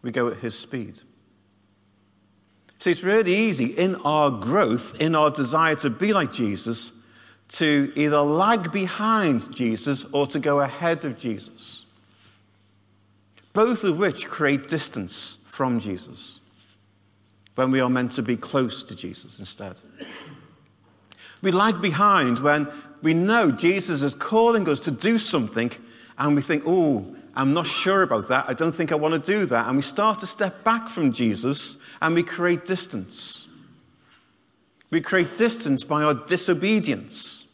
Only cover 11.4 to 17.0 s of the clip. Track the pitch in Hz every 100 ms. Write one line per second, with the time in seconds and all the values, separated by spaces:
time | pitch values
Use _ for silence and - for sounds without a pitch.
11.4 | - - - - - _ _ _ _ _
12.4 | _ _ _ _ _ _ _ _ _ _
13.4 | _ 196 226 240 202 160 196 - - -
14.4 | 147 139 - 160 - - 90 - - -
15.4 | - - 131 117 104 90 - 67 - -
16.4 | _ _ _ _ _ _